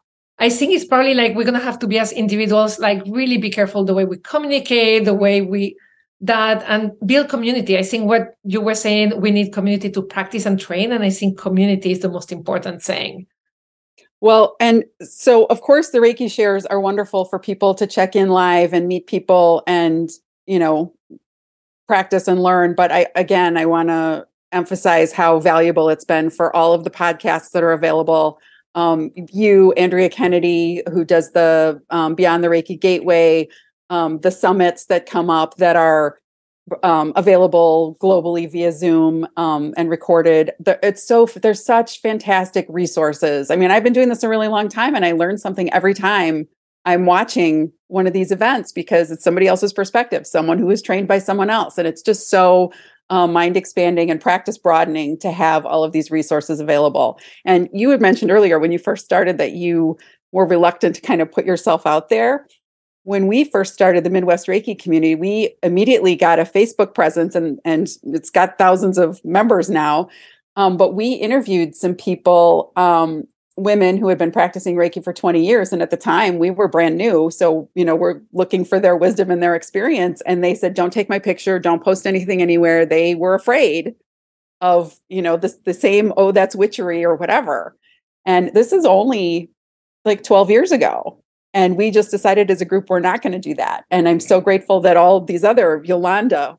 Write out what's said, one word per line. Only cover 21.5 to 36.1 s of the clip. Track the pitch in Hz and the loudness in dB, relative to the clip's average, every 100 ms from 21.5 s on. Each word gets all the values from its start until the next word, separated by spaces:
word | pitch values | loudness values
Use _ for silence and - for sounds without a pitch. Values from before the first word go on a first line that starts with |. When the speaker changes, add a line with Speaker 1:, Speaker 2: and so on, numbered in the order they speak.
| _ _ _ - | _ _ _ -2
Speaker 2:
practice | 196 190 190 190 | -2 0 -2 0
and | 185 180 | 0 2
learn. | 180 175 175 | 2 2 2
But | 175 175 | 0 2
I, | - 180 | 0 -2
again, | 180 190 175 170 | 0 2 2 0
I | 165 | 0
wanna | 165 170 165 160 156 - _ _ | 0 0 -2 -2 -4 -10 _ _
emphasize | 180 170 185 190 165 165 | -6 -4 -2 2 2 2
how | - 165 160 170 | 2 2 2 2
valuable | 165 170 165 156 | 2 2 2 0
it's | 156 - | 0 -2
been | 160 160 - | -2 -2 -2
for | 170 170 | -2 2
all | 165 | 2
of | 170 | 2
the | 165 - | -2 -4
podcasts | 170 160 202 165 - | -4 -2 -2 -4 -4
that | 180 | -2
are | 165 156 | 0 0
available. | 160 156 160 160 156 151 _ _ _ 170 | 0 -2 0 0 0 -4 _ _ _ -4
Um, | 170 160 156 180 165 190 | 0 0 -4 -10 -10 -2
you, | 214 196 190 - | 4 6 6 4
Andrea | 180 180 175 | 2 2 0
Kennedy, | - 180 175 175 170 170 170 175 | 0 0 0 0 0 -2 -4 -4
who | 170 | -4
does | 165 170 156 175 | 2 0 2 2
the, | 165 160 160 147 - | 4 4 2 -2 -6
um, | 170 160 160 | -4 -2 0
Beyond | 175 170 | 2 2
the | 170 | 0
Reiki | 170 160 160 185 | 0 -2 -2 -2
Gateway, | 175 180 170 165 160 156 _ _ _ - 175 | 0 2 4 4 2 -2 _ _ _ -8 -4
um, | 160 156 185 | -4 -2 -4
the | 185 | 0
summits | 190 190 175 - - | 0 2 0 -2 -4
that | 180 - | -4 -2
come | 180 175 165 | -4 -2 -2
up | 160 - | -2 0
that | 175 170 | 2 4
are, | 160 156 147 | 2 2 0